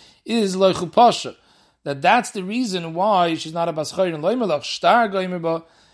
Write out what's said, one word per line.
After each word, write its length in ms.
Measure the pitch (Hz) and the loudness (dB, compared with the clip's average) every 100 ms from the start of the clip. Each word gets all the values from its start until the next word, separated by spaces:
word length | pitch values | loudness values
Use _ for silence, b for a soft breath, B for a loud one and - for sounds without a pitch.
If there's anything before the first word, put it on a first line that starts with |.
| b b | b b
is 320 | - 226 202 185 | -4 -2 0 2
Lo 160 | 190 | 2
Chupasha. 640 | 180 175 - 233 175 127 - b b b b | 2 -2 4 6 4 -6 -12 b b b b
That 180 | - 139 | -10 -2
that's 300 | 165 240 214 | 2 2 2
the 120 | 214 | -8
reason 520 | 185 226 254 185 165 165 | -6 -4 -4 -4 -6 -2
why 400 | 202 196 175 160 | 2 2 2 0
she's 180 | 160 | -6
not 160 | 165 170 | -4 -4
a 20 | |
Bas 220 | 160 147 | -4 -6
Chayrin. 260 | - 185 160 | -2 -2 0
Lo 160 | 160 247 | -2 -2
Yimelach 280 | 220 147 | -2 -2
Shtar 440 | - - 175 220 226 | -4 -2 4 4 4
Goymer 320 | 190 185 180 | -2 -4 -4
Ba, 240 | 165 165 165 b b | -4 -4 -8 b b